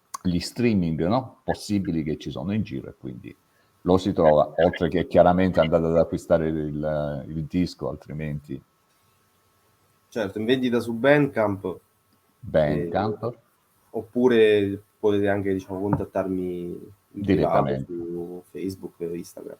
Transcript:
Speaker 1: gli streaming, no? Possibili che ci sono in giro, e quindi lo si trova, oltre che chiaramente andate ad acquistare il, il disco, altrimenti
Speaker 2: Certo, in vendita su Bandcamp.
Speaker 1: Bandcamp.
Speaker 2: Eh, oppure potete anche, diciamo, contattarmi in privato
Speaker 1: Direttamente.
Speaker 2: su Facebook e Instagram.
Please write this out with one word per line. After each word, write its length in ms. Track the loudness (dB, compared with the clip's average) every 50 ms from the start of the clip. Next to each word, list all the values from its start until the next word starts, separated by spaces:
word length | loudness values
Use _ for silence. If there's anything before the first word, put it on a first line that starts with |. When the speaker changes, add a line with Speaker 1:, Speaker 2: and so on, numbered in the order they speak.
| _ _ -12 -6
Speaker 1:
gli 160 | -4 -2 -2 -2
streaming, 680 | -2 -4 -4 0 2 2 2 2 0 0 -2 -2 0
no? 300 | 0 0 -2 -2 -6 -12 _ -6
Possibili 580 | -6 -4 -4 -4 -2 -2 -2 0 -2 -2 -2
che 140 | -2 -4 -4 -6
ci 120 | -8 -10
sono 220 | -10 -8 -6 -4
in 100 | -2 -2 -4
giro, 240 | -4 -6 -10 -12 -12
e 60 | -16 _
quindi 360 | -12 -12 -12 -12 -14 -18 -18 _ _ _ _ _ _ _ _ _
lo 140 | 0 2 4 4
si 140 | 4 0
trova, 400 | 2 4 6 6 6 6 4 2 2
oltre 320 | 2 2 2 2 2 -2 0
che 180 | 0 0 0
chiaramente 540 | 2 6 6 6 6 6 4 2 2 2 2
andate 240 | 2 4 2 2 2
ad 100 | 2 2
acquistare 520 | 2 2 0 -2 -6 0 2 2 2 2 0
il, 760 | -2 -2 -4 -4 -6 -6 -4 -4 -2 -2 -4 -4 -6 -8 -8 -8
il 160 | -8 -8 -6
disco, 440 | -2 0 0 0 -2 -2 -6 -8 -8
altrimenti 720 | -8 -10 -12 -12 -10 -8 -6 -6 -8 -8 -10 -10 -14 -14 -14 _ _ _ _ _ _ _ _ _ _ _ _ _ _ _ _ _ _ _ _ _ _ _ _ _ _ _ _ _
Speaker 2:
Certo, 260 | -4 -4 -4 -2 -4 -2
in 40 | 0
vendita 360 | 2 2 2 2 0 0 0
su 120 | -2 -2 -4
Bandcamp. 840 | 0 4 4 6 4 4 0 0 0 0 0 -2 -2 -4 -8 -8 -10 _ _ _ _ _ _ _ _ _ _ _ _
Speaker 1:
Bandcamp. 840 | -10 -4 0 0 2 2 0 -2 -2 -2 -2 -2 -2 -2 -4 -6 -8 -10
Speaker 2:
Eh, 60 | -10 _ _ _ _ _ _ _ _ _ _ _
oppure 920 | -10 -10 -10 -6 0 4 4 6 6 6 6 6 6 4 2 0 -2 -6 -10 _ _ _
potete 300 | 0 2 2 2 2 2
anche, 240 | 0 0 0 -2
diciamo, 280 | -2 -2 -4 -6 -6 -4
contattarmi 840 | 0 0 0 0 -2 -2 -2 -2 -2 -2 -2 -4 -4 -4 -6 -6 -8 -8 -10 -12 -14 -18 -20 _ _ _
in 100 | -12 -4 0
privato 400 | 2 2 4 4 2 2 2 2
Speaker 1:
Direttamente. 220 | 0 -2 -4 -6
Speaker 2:
su 560 | -8 -10 -10 -8 -8 -8 -8 -10 -10 -12 -16 -16 _
Facebook 440 | -12 -8 -8 -8 -8 -8 -12 -16 -12 -10
e 180 | -8 -8 -8
Instagram. 400 | -8 -10 -12 -16 -16 -16 -16 -16